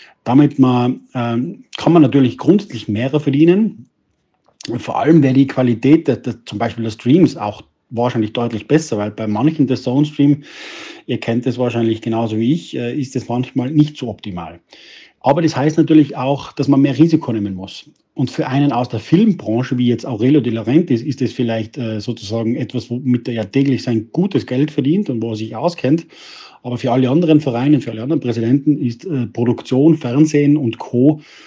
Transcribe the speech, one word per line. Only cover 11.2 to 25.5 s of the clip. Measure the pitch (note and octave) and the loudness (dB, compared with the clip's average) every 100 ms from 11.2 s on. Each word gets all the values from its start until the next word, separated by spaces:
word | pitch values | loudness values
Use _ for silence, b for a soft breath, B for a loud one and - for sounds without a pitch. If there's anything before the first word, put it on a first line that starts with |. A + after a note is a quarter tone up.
| - A#2 B2+ | -4 -4 -2
es | A#2 | -2
wahrscheinlich | B2 A#2 A2+ A2 | -2 0 -2 -2
genauso | A#2 A2+ A2+ A2 | -4 -4 -2 -2
wie | A#2 | 0
ich, | E3+ - C3+ | -2 -4 -8
äh, | A#2+ D3 | -6 -6
ist | B2+ B2+ | -6 -6
es | - | -6
manchmal | B2 B2+ B2+ B2 | -6 -4 -4 -2
nicht | D#3 D3+ - | 0 0 -2
so | A#2+ | -12
optimal. | G2 G#2 F2 D#2 D2+ _ B B B B B | -10 -10 -12 -12 -16 _ B B B B B
Aber | C3 D3+ | 0 2
das | D#3+ C3 | 2 0
heißt | D3+ D#3 | 0 2
natürlich | D3 D#3 C#3+ - | 4 6 4 0
auch, | C3 C#3 - | -4 -4 -6
dass | - C3+ | -4 0
man | C#3 | 4
mehr | C#3 B2+ | 4 4
Risiko | E3 D#3+ - | 4 2 0
nehmen | A2 G2+ | -4 -4
muss. | F#2 F2+ - - _ _ | -8 -12 -18 -20 _ _
Und | - B2+ | -6 -6
für | - C#3+ | -4 -2
einen | C3+ C#3+ | 0 0
aus | A#2+ B2 | 0 -4
der | A2 | -6
Filmbranche, | - E3+ A3 F3 G2 A#2 B2+ B2 | 0 2 4 0 -2 -2 -2 0
wie | B2 | 0
jetzt | A#2 | 0
Aurelio | - G#2+ B2+ D3+ | -4 -2 2 2
De | A#2+ | 2
Laurentiis, | A2+ A2 D3+ E3+ A#2 | -4 0 2 2 -2
ist | D3 - | -2 -4
es | B2 | -4
vielleicht, | - A#2 A2+ G#2 D3 | -2 -2 -2 -6 -8
äh, | A2+ A2 | -6 -6
sozusagen | A2 A2 G2+ A2+ A2+ B2+ | -6 -10 -6 -4 -4 -4
etwas, | - B2 - | -6 -8 -8
womit | B2 C3 A#2+ B2+ | -6 -2 -2 -2
er | |
ja | A#2 | -6
täglich | G2+ C3+ C#3 A#2 | -2 0 0 0
sein | - A2 A2 | -2 -4 -2
gutes | D#3+ F#3+ C3+ | -2 0 0
Geld | - B2+ D3+ | -2 -2 -2
verdient | D3 C3 F#3+ G3 | 0 0 0 0
und | A#2 | -4
wo | A2+ | -4
er | G#2+ | -6
sich | A2 | -8